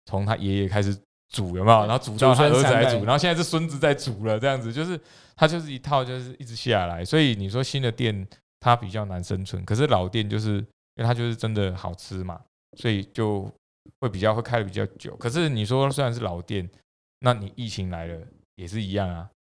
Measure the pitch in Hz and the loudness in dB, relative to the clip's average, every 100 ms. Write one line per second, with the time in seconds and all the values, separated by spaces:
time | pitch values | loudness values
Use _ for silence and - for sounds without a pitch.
0 | - 98 101 107 98 98 98 104 101 98 | -6 -4 -2 -2 0 0 0 0 0 -2
1 | _ _ _ - 95 90 104 113 104 127 | _ _ _ -6 -4 0 6 6 6 0
2 | - 107 131 123 147 131 139 117 127 117 | -2 2 6 6 6 6 6 6 4 2
3 | 104 143 175 165 165 160 165 139 151 139 | 2 2 4 2 0 0 -2 2 2 2
4 | - 104 110 107 135 135 113 120 170 170 | -2 -4 -2 0 2 0 -4 -4 -4 -6
5 | - - - - 156 170 156 131 135 143 | -10 -20 -20 0 2 2 -6 -10 0 0
6 | 123 127 127 - 120 113 - 107 87 85 | 0 -6 -10 -14 -14 -6 0 2 2 -4
7 | 90 156 147 104 95 117 131 143 127 113 | 0 4 4 2 -2 -4 -4 -2 -2 0
8 | 117 104 95 - _ _ 123 120 110 107 | -2 -2 -8 -14 _ _ 2 2 2 -6
9 | 101 90 87 95 95 92 90 107 147 101 | -6 -6 -4 -4 -4 -8 -2 0 4 2
10 | 90 113 104 107 107 101 107 _ _ - | 2 -2 -2 -2 -2 -2 -4 _ _ -4
11 | 117 120 117 113 110 107 95 90 90 90 | -2 0 -2 -4 -2 0 -2 -4 -8 -10
12 | - 95 90 82 _ _ _ - 120 101 | -10 -8 -8 -10 _ _ _ -6 -2 -2
13 | 98 - 110 101 101 - _ _ - _ | -2 -2 -2 -2 -6 -14 _ _ -20 _
14 | 127 98 107 110 117 120 98 101 104 - | -6 0 2 2 0 -2 -2 -4 -6 -8
15 | - - 117 151 160 120 104 131 139 135 | -16 -8 -4 0 0 0 0 2 2 0
16 | 131 117 104 87 85 101 90 _ _ _ | -2 -2 -4 -6 -6 -6 -6 _ _ _
17 | _ _ 127 117 98 - 117 98 92 87 | _ _ 0 0 -4 -10 -10 -6 -6 -6
18 | 85 82 85 _ _ - 87 107 98 101 | -8 -12 -16 _ _ -16 -8 -6 -4 -2
19 | 92 85 98 _ _ | -2 -4 -12 _ _